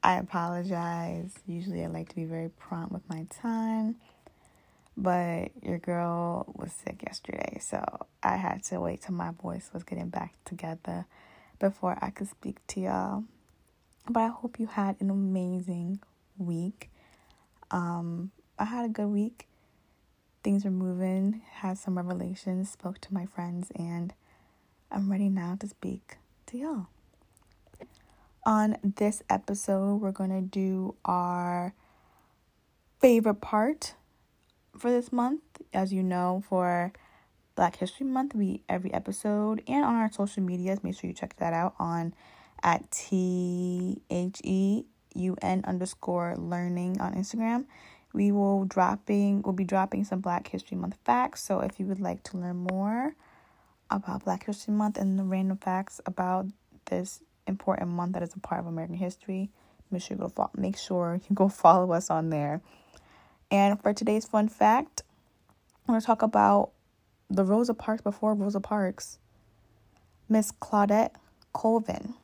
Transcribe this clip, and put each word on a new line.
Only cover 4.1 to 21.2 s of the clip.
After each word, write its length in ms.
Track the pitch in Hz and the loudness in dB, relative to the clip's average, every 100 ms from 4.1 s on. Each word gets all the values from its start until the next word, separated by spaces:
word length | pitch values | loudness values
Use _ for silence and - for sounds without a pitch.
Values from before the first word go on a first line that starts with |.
| _ - _ _ _ _ _ _ - | _ -20 _ _ _ _ _ _ -2
but 540 | 185 180 175 170 - - | 2 2 2 -2 -6 -8
your 160 | - 175 | -6 -4
girl 680 | 170 175 175 170 170 170 - - | -2 -2 0 -2 -2 -4 -6 -10
was 160 | - | -10
sick 300 | - - - | -8 -10 -8
yesterday, 560 | - - - - - - | -10 -10 -10 -6 -6 -8
so 240 | - - - - - _ | -6 -4 -4 -8 -16 _
I 140 | - 185 | -2 0
had 260 | 185 190 - | -2 -4 -4
to 140 | 180 | -4
wait 220 | 175 - | -4 -4
till 140 | - 175 | -6 -6
my 160 | 175 | -6
voice 400 | 170 180 175 - | -6 -8 -8 -8
was 80 | 190 | -12
getting 280 | 175 175 175 | -8 -8 -6
back 260 | 175 175 _ - | -6 -8 _ -14
together 600 | 175 160 165 - 175 180 - - - - - | -10 -8 -8 -8 -8 -8 -16 -20 -20 -20 0
before 400 | 196 196 180 - | 0 0 -4 -2
I 80 | - | -6
could 180 | 196 196 | -6 -10
speak 280 | - - 202 - | -10 -12 -12 -10
to 140 | - | -6
y'all. 420 | 185 185 190 196 220 _ _ _ _ _ _ _ - | -2 -2 -2 -4 -8 _ _ _ _ _ _ _ -2
But 120 | 233 | 0
I 80 | 226 | 2
hope 320 | 233 240 240 | -2 -8 -6
you 80 | 220 | -4
had 280 | - 196 196 | 0 -2 0
an 100 | 196 | 0
amazing 920 | 196 196 190 180 185 180 175 175 196 - _ _ - | 0 0 0 0 -2 -4 -4 -4 -6 -10 _ _ -8
week. 540 | 175 165 175 - - _ _ _ _ _ _ _ - | -4 -2 -4 -6 -18 _ _ _ _ _ _ _ -6
Um, 580 | 185 175 170 170 170 185 _ _ - | -2 -2 -4 -4 -6 -8 _ _ -6
I 60 | 208 | -4
had 200 | 240 233 | -2 -4
a 40 | |
good 180 | 220 208 | -2 0
week. 400 | 208 214 240 - _ _ _ _ _ _ _ _ _ | 0 0 -4 -20 _ _ _ _ _ _ _ _ _
Things 220 | - 196 202 | 0 2 2
were 40 | |
moving, 720 | 185 185 180 185 185 | 0 0 0 0 2